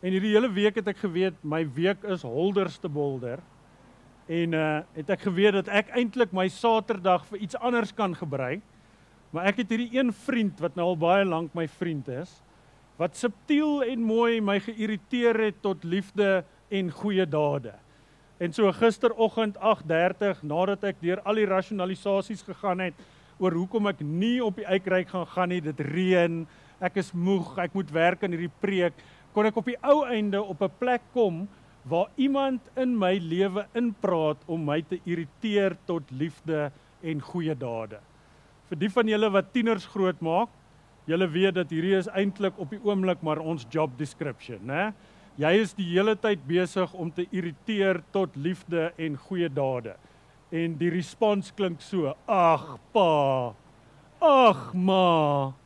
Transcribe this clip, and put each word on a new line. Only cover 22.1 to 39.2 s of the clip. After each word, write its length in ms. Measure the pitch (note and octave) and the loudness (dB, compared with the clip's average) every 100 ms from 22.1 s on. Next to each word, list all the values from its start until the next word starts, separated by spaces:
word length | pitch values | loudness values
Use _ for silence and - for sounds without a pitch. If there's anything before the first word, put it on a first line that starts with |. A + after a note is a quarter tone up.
| G3 G3 G#3 - | -2 -2 -10 -12
gegaan 340 | F#3+ G3+ F3+ | -6 -2 -2
het 260 | F#3 D#3 - - - - | -4 -6 -20 -20 -20 -2
oor 160 | F#3 | 0
hoekom 360 | E3 F#3 A#3 G#3 | 0 -2 0 0
ek 100 | F3 | -2
nie 380 | D3+ E3 G#3+ B3 | -4 -2 0 0
op 160 | A#3 F#3+ | -2 -4
die 80 | G3+ | -2
uitreik 460 | F#3+ F#3+ F#3 F3+ | -2 2 0 0
gaan 140 | F#3 E3 | -6 -6
gaan 220 | - F3+ | -2 -2
nie, 80 | F3+ | -2
dit 180 | D3+ D3 | -4 -6
reën, 640 | C#3 D3+ F#3 F#3 E3+ E3 D#3+ - - - | -4 0 4 4 4 0 -8 -14 -20 -6
ek 160 | F3+ G3+ | -4 -2
is 160 | F3+ | -4
moeg, 380 | F3 F3 G3 - C3 | -2 2 2 0 -4
ek 120 | F3 F#3+ | -4 -4
moet 140 | D#3+ | -4
werk 300 | D3+ E3+ F#3 G3+ | 4 4 4 -2
aan 80 | |
hierdie 200 | E3+ F3 - | -4 -6 -4
preek, 360 | G3 G3 F3 - - - - | -2 0 0 -2 -20 -20 -6
kon 120 | - G#3+ | 0 2
ek 120 | A3 | 0
op 120 | G#3+ | -6
die 80 | A#3+ C4 | -4 4
ou 180 | D4 B3+ | 4 4
einde 360 | A#3 G#3 G3 | 0 0 -2
op 200 | G#3 E3+ | -4 -2
'n 160 | G3 - | -4 -2
plek 220 | B3 A#3+ - | 0 0 -2
kom 340 | B3+ A3 E3 G3+ - - - B2+ | 2 2 0 -8 -12 -20 -20 -4
waar 240 | D#3+ G3 - | -2 -2 0
iemand 440 | C4+ C#4 C4+ B3+ - - | 0 2 0 -2 -6 -4
in 220 | B3+ A#3+ | 0 2
my 200 | F#3 G3 | 2 2
lewe 500 | E3 E3+ G3 F#3+ G3+ | 0 0 0 0 -6
inpraat 640 | A#3 A#3+ G3+ F#3+ F3 D#3 D3+ - | -2 -2 -2 0 2 0 -2 -6
om 180 | E3 D3+ | -4 -2
my 160 | D3 | -2
te 180 | E3 F3+ - | -4 -8 -6
irriteer 720 | E3+ D#3+ _ A3+ G3+ G3 F3 - | -6 -6 _ -2 2 2 -2 -6
tot 180 | E3+ C#3 | -6 -6
liefde 600 | B2+ D#3+ - - D#3 D3 - _ _ | -6 -6 -6 -6 -4 -4 -8 _ _
en 200 | E3 D#3 | -6 -6
goeie 340 | C#3 F3+ D#3+ C#3+ | -6 -6 -4 -4
dade. 440 | B2+ A2+ A2 G#2+ - - _ - _ _ _ | -6 -8 -8 -14 -20 -20 _ -20 _ _ _
Vir 100 | E3 | -4
die 120 | G3+ | 0
van 160 | G3 A3 | 2 2
julle 220 | G#3+ | 4